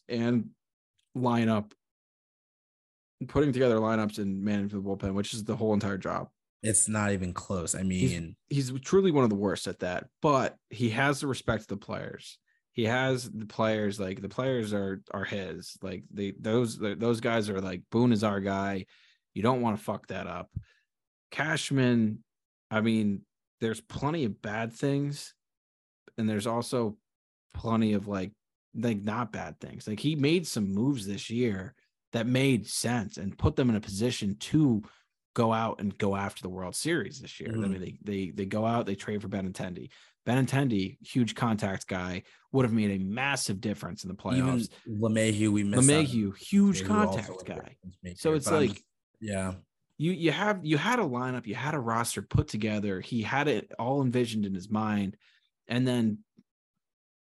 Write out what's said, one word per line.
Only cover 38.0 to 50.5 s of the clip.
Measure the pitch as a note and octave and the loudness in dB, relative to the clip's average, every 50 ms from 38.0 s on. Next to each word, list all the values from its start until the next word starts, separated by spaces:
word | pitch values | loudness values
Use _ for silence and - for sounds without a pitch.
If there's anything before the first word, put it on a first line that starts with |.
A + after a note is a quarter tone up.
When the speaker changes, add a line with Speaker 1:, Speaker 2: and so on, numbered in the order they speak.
| - | -6
Speaker 1:
they, | G#2 G2+ G2 F#2+ F2 | -4 -2 -2 -4 -4
they | - G#2 G2 | -4 -6 -4
go | G2 G#2+ G#2+ A2 | -2 -2 0 0
out, | A2+ A#2 A#2 A2 | 2 2 0 0
they | G2 G2+ | -2 -4
trade | - - A2+ G#2+ G#2 | -4 -4 -4 -4 -4
for | G#2 | -4
Benintendi. | F#2+ G#2+ G2 F#2+ F#2 F#2 - G2+ F#2 F2 E2+ B1 - - - - _ _ _ - | -4 -4 -4 -4 -4 -4 -6 -8 -8 -8 -10 -12 -14 -16 -20 -20 _ _ _ -2
Benintendi, | A2+ A#2+ C3+ B2+ - C3 C#3 D3 B2 A2 G2 F#2+ F#2+ - _ | 0 2 2 2 2 2 2 2 4 2 2 0 -2 -4 _
huge | - - - C3 A#2+ G#2 - | -14 -2 2 2 2 2 2
contact | - B2+ A#2 A2 G#2 G#2+ G2 F#2+ F#2 - | 0 2 2 2 2 0 -2 -2 -4 -6
guy, | - G2 F2+ F2+ F#2 F2+ F#2+ - - - _ _ - | -4 -4 -4 -4 -4 -6 -6 -8 -12 -20 _ _ 0
would | - C3+ B2 | 2 4 4
have | A2+ A2+ | 4 4
made | A2+ G#2+ G2+ | 2 2 2
a | G2 F#2 F#2+ | 0 0 -2
massive | F#2+ G#2+ B2+ C3+ C#3+ C#3 C3 - - G2+ F#2+ | -2 -2 -2 0 0 0 -2 -2 -4 -4 -4
difference | - G#2+ G2 - - E2+ - - - | -4 -4 -4 -4 -6 -10 -10 -10 -10
in | F2+ | -10
the | F#2 - - F#2+ B2 | -10 -8 -4 0 0
Speaker 2:
Even | C3 B2+ C3 B2+ | 2 2 2 2
Speaker 1:
playoffs. | A#2+ G#2 - - - - | 0 -2 -4 -8 -14 -12
Speaker 2:
LeMahieu, | A#2 A2 G#2 A#2 A2+ A2 A2 A2 A2 G#2 G#2 G#2+ G#2+ | -8 -4 0 0 2 4 4 4 4 4 4 4 4
we | G2+ G#2 G2+ | 4 4 2
missed | G2+ G#2 B2+ C3 C#3 | 4 4 6 6 8
out | D3 | 6
on | D#3 D3+ | 6 4
Speaker 1:
LeMahieu, | C3 B2 A2+ G#2 G2 G2 | 2 0 0 0 0 -4
huge | - - - G3 G3+ G3+ G3+ F#3 F#3 F#2+ | -6 -6 2 4 6 6 6 4 2 0
Speaker 2:
LeMahieu | G2 G#3+ G#3 G#3+ | 2 4 4 4
also | - - | 2 2
Speaker 1:
contact | - - - | -2 -4 -8
Speaker 2:
would | F#2 | -12
have | F#2 - | -12 -10
been | - E2 | -10 -10
Speaker 1:
guy. | - | -10
Speaker 2:
a | - - | -10 -14
difference | - _ - F2+ - _ - | -20 _ -18 -18 -18 _ -14
maker, | F2+ F2+ | -12 -10
Speaker 1:
So | - - D#3 D#3+ | -2 0 2 2
it's | D3 - | 2 2
Speaker 2:
but | G#2 - | 2 4
I'm | D3+ | 4
Speaker 1:
like, | C#3 G#2 | 4 2
Speaker 2:
just, | F#2+ - _ _ _ _ _ _ _ - | 0 -4 _ _ _ _ _ _ _ -12
yeah. | A2 G#2 G2 F#2+ F#2+ F#2+ F#2 F#2 - _ _ _ _ _ _ | -6 -4 -2 -2 -2 -4 -6 -8 -12 _ _ _ _ _ _
Speaker 1:
you, | - D3 F3 | -2 -2 -2
you | F#3 E3 E3 D#3 | 0 2 2 0
have, | C#3+ D#3+ G#3 G#3 | 2 2 0 0